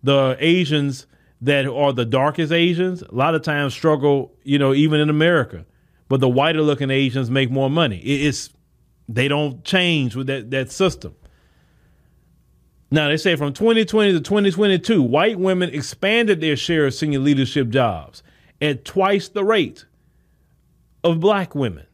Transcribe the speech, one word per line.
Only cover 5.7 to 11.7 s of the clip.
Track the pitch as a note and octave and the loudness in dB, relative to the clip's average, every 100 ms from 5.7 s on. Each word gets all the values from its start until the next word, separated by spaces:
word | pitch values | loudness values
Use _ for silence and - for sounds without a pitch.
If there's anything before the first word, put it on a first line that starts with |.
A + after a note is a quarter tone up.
| _ _ _ _ | _ _ _ _
But | C3+ | 0
the | C3 | 2
whiter-looking | B2+ D3+ D#3+ D3+ C#3+ C3+ | 2 2 2 0 0 0
Asians | C3+ C3+ B2 A#2+ | 0 0 -2 -2
make | C3 C3+ | 0 0
more | C3 C3+ | 0 0
money. | D#3 D#3 F#2 | 0 0 -2
It, | G#2+ C#3 D3 | -4 -2 -2
it's, | C3 - _ _ _ _ _ - | -4 -10 _ _ _ _ _ -10
they | A2+ C3+ | -4 -2
don't | C#3+ D3 B2 | 0 -4 -6
change | - F#3+ F3+ E3 B2+ A2 | -2 0 2 0 0 -4
with | C3 | -6
that, | C3+ A2 | -6 -4
that | C3+ B2+ | -6 -6
system. | - F#3+ - - - - _ _ _ _ | 0 -2 -2 -14 -18 -20 _ _ _ _